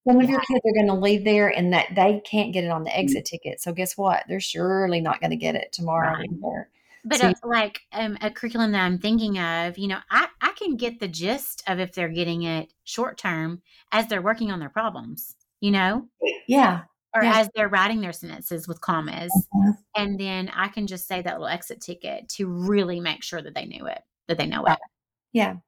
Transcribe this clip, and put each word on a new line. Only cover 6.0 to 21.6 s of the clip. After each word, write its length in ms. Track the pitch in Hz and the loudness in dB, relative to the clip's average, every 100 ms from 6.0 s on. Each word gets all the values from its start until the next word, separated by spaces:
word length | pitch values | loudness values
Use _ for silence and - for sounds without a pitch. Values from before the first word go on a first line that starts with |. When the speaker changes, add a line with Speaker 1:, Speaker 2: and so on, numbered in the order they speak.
| 160 | 0
Speaker 2:
Right. 160 | 160 175 | -2 -6
Speaker 1:
either. 380 | 165 - - - _ _ _ 226 | -6 -6 -6 -10 _ _ _ -2
Speaker 2:
But, 140 | 302 | 4
Speaker 1:
So 80 | 240 | 4
Speaker 2:
uh, 40 | 185 | 2
like, 380 | 233 233 208 - - | 0 0 0 -6 -8
um, 260 | 214 220 208 | -6 -4 -4
a 100 | 214 | -6
curriculum 400 | - 233 233 220 | -4 -4 0 2
that 100 | 202 | 2
I'm 140 | 180 180 | 2 0
thinking 400 | 214 226 220 190 | 2 2 2 0
of, 400 | 170 165 175 180 | 0 0 -2 -2
you 100 | 196 | -4
know, 120 | 190 - | -6 0
I, 180 | 220 339 - | 2 2 -2
I 120 | 302 - | -4 -2
can 200 | 403 233 | -4 -2
get 220 | 233 233 | -4 -4
the 80 | 196 | -8
gist 560 | 160 180 269 - - 196 | -4 -2 -2 -6 -8 -4
of 120 | 185 | -2
if 140 | 185 | -4
they're 160 | 185 170 | -4 -4
getting 340 | 165 170 170 | -2 -2 -2
it 300 | 170 160 - _ - | -2 -4 -6 _ -10
short-term 760 | - 254 - 190 160 160 175 _ _ _ | -6 -6 -4 -4 -2 -4 -8 _ _ _
as 160 | 214 226 | -2 0
they're 140 | 196 | 0
working 300 | 190 226 220 | 0 0 -2
on 80 | 185 | -4
their 100 | 143 | -6
problems, 680 | 214 226 131 117 151 - - _ _ | -4 -4 -6 -10 -12 -14 -18 _ _
you 100 | 202 | 2
know? 360 | 196 185 226 - _ - - - | 2 2 0 -6 _ -4 -4 2
Speaker 1:
Yeah. 360 | 269 214 175 - _ _ 226 | 4 6 2 -6 _ _ 2
Speaker 2:
Or 80 | |
Speaker 1:
Yeah. 160 | 226 220 | 6 4
Speaker 2:
as 100 | 214 220 | 4 0
they're 140 | 208 | 2
writing 320 | 196 202 226 | 4 2 0
their 100 | 180 | -4
sentences 540 | 165 170 151 - 170 175 | -8 -12 -12 -8 -8 -8
with 140 | 165 | -6
commas. 500 | - 165 156 175 175 190 - 202 | -2 -2 -2 -6 0 2 2 4
Speaker 1:
Mm-hmm. 160 | 202 208 _ 214 | 4 2 _ -2
Speaker 2:
And 240 | 202 196 | -2 -2
then 300 | 196 185 185 | -4 -4 -4
I 180 | - 196 | -2 -4
can 180 | 214 196 | -2 -6
just 200 | 185 - | -6 -6
say 140 | 185 | -6
that 120 | 180 165 | -4 -6
little 80 | 156 | -6
exit 340 | 175 | -6